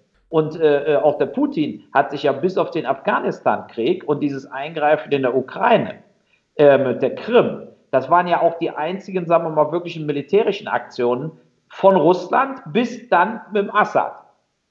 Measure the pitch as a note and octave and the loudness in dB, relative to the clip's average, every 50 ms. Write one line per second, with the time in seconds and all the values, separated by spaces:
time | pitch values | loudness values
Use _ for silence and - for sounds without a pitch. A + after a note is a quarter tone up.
0 | _ _ _ _ _ _ E3 D#3+ D#3 D3 - E3+ D#3+ D3+ C#3+ C#3+ C#3+ D#3 C#3+ C#3 | _ _ _ _ _ _ -2 -2 -2 -2 -2 0 2 2 2 2 0 0 0 2
1 | - D3 C#3+ - C#3+ C3+ - B3+ D4 - - E3 D3 B2 - - - _ - C#3 | 2 2 2 0 -2 -4 -2 -2 -4 -2 -2 -2 -4 -4 -6 -10 -8 _ 0 0
2 | C#3+ - D3 C#3 D3 C#3+ C3+ - E3+ F#3 F#3 F#3+ D#3+ - - D#3+ A#2+ B2+ C3+ - | 0 0 -2 -2 -2 -2 0 0 -2 -2 -2 -2 -4 -2 -4 -4 -4 -4 -4 -4
3 | - G3 A#3+ C4+ - G3 D#3 - - B2 G#2+ G2+ - - - A#2 A2+ C3+ - - | -2 -2 -2 -2 -2 -4 -6 -2 0 0 0 -2 -4 -8 -6 -2 -2 -2 -2 -2
4 | - - D3 C#3 D3+ C#3 C#3 C3+ - - B2+ C3+ C#3 D#3 E3 D#3+ C#3+ D3 D#3 D3 | -2 -4 -2 -2 -2 -4 -6 -8 -12 -12 -10 -10 -10 -8 -4 0 2 2 2 2
5 | - - C#3+ C3+ C3 B2 B2+ C3+ B2+ - - D3+ - - A3+ E3 - - - - | 0 0 -2 0 0 0 0 0 -2 -4 -4 -2 2 2 2 2 0 -2 -8 -14
6 | - _ _ _ _ _ _ _ _ _ _ - D3 C#3+ C#3 C3 C3 B2+ A#2 - | -18 _ _ _ _ _ _ _ _ _ _ 4 6 6 6 6 4 0 -2 0
7 | C3+ B2 - - - G#3 B3 A3+ C#3+ - - - - - - _ _ _ - E3 | -2 -2 -4 -4 -2 2 4 4 4 2 -2 -8 -12 -16 -20 _ _ _ -2 -2
8 | - D3+ E3+ F3+ F3+ F3+ E3+ D3+ E3+ E3+ E3+ - E3+ - - C3+ D3+ E3 F#3+ G3 | 2 2 2 2 2 2 2 2 2 0 0 -2 -6 -6 -6 -6 -6 -6 -6 -8
9 | - G#3 F#3+ F#3 E3+ D#3+ E3+ E3 E3 D#3+ D#3 D3+ D3 D3 D#3+ F3 F3 E3+ - E3 | -8 -6 -6 -4 0 0 0 0 0 0 0 0 0 0 -2 -6 -6 -8 -10 -8
10 | D3+ D3 C#3+ C#3+ C3+ - F#3+ G#3 A#3+ D#4+ - - - G2 A2 B2 - - - - | -6 -6 -4 -6 -2 0 0 0 2 0 -2 -4 -4 -4 -6 -6 -6 -6 -6 -2
11 | A#2+ A#2+ B2 C3 D3 D#3 - - _ _ _ _ _ _ - - - G3 F#3+ F3 | 0 0 0 -2 -4 -8 -10 -14 _ _ _ _ _ _ -2 2 4 4 6 6
12 | D3 E3+ F3+ F3+ - - - - C4+ C4+ C4 - - D#3 D3 A3 B3 - - - | 6 4 4 2 0 -2 0 0 0 -2 -6 -12 -10 -4 -2 -2 -2 -2 -4 -10
13 | - - F#3 E3+ F#3 G#3+ A#3 - - - G3+ G#3 G3+ - - G#3 G#3+ G#3 - C3 | -4 0 2 2 2 2 -2 -8 -8 -4 -4 -2 -2 0 0 0 0 0 0 -2
14 | F#2 - - - - _ _ _ _ _ _ _ _ _ | -2 -2 -6 -14 -20 _ _ _ _ _ _ _ _ _